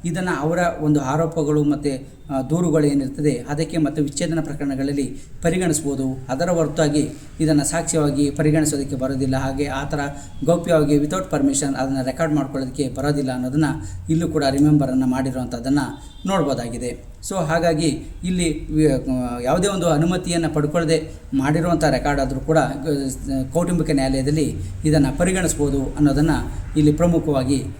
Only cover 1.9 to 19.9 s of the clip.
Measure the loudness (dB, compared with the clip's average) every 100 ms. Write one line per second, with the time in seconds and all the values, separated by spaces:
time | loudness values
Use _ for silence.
1.9 | -4 -10 -18 -6 -4 0 0 2 4 4
2.9 | 2 -2 0 0 0 -4 -4 -2 0 0
3.9 | 0 -2 -2 -2 -2 -4 -4 -4 -2 -2
4.9 | -2 -4 -6 -12 -2 0 2 0 0 -2
5.9 | -2 -4 -4 -6 -2 0 2 0 2 2
6.9 | 2 0 -6 -16 -2 2 2 2 -2 0
7.9 | 0 2 2 0 2 2 2 2 -2 -4
8.9 | -4 -2 -2 0 0 -2 -2 -4 -4 -4
9.9 | -4 -4 -8 -12 -4 0 0 4 2 6
10.9 | 4 2 -2 -2 0 2 2 -2 -2 -2
11.9 | -2 -2 -2 0 2 0 -4 -6 -4 -4
12.9 | -2 0 0 -2 -2 0 2 2 0 -6
13.9 | -10 -2 0 2 2 2 4 6 6 4
14.9 | 2 2 0 -2 -2 -6 -6 0 0 0
15.9 | -8 -16 -8 -2 0 2 -2 -4 -6 -6
16.9 | -8 -14 -14 -6 -4 0 2 2 2 0
17.9 | 0 -6 -8 -4 0 0 -2 -2 2 4
18.9 | 2 0 -2 -2 -4 0 2 2 2 2